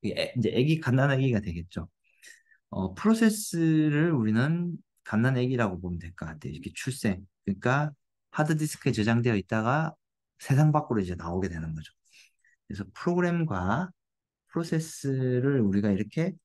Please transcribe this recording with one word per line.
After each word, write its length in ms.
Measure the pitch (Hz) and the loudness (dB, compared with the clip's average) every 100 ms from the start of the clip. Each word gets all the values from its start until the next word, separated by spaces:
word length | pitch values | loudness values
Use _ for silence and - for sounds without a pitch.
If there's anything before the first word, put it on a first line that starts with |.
이게 140 | 110 82 | -4 -4
애-, 120 | 82 123 | -4 0
이제 120 | 107 | 0
애기, 260 | 95 143 160 | 2 2 2
갓난 320 | 143 131 139 | 2 2 4
아기가 280 | 135 131 117 | 2 2 0
되겠죠. 480 | 104 85 85 - 82 _ _ _ - - _ _ _ | -2 -8 -8 -10 -12 _ _ _ -20 -20 _ _ _
어, 240 | - 95 | -4 -4
프로세스를 1160 | 95 208 220 226 214 - 170 165 156 151 147 165 | 0 2 4 4 2 -6 0 2 4 4 2 2
우리는 640 | 151 107 107 135 170 175 165 - _ | 2 2 2 2 0 -2 -6 -12 _
갓난 340 | - 107 120 131 | -4 0 2 2
아기라고 420 | 123 131 110 92 | 0 0 0 -2
보면 180 | 92 87 | -6 -8
될 140 | 87 - | -8 -10
것 100 | 80 | -10
같아요. 260 | 78 69 | -10 -10
이렇게 180 | 76 95 - | -10 -10 -8
출생. 500 | - 127 113 92 92 _ - | -8 -4 -4 -4 -8 _ -8
그러니까 460 | 98 123 135 151 147 _ _ _ | -4 0 0 -2 -8 _ _ _
하드디스크에 600 | - 156 160 151 - - | -2 0 0 -2 -2 -2
저장되어 420 | 110 107 117 120 107 | 0 2 2 2 0
있다가 600 | 92 110 110 143 156 - _ _ _ _ | 0 -2 0 0 -2 -8 _ _ _ _
세상 320 | - 135 156 | 0 4 6
밖으로 280 | 147 147 113 | 4 2 -2
이제 140 | 90 87 | -2 -4
나오게 340 | 92 90 92 | -4 -2 -2
되는 240 | 82 80 78 | -4 -8 -8
거죠. 160 | 78 _ _ _ - _ _ _ _ | -12 _ _ _ -20 _ _ _ _
그래서 180 | 98 95 | -10 -10
프로그램과 1000 | - - 175 180 170 160 95 92 120 180 - _ _ _ _ _ | -6 -2 2 2 0 0 -2 0 0 -2 -8 _ _ _ _ _
프로세스를 1120 | - 165 160 160 - 139 135 127 123 135 139 | -6 -2 -2 -2 -6 -4 0 0 2 2 4
우리가 300 | 107 98 104 | 4 2 2
이렇게 420 | 98 104 - 170 185 | 0 0 -2 -2 -4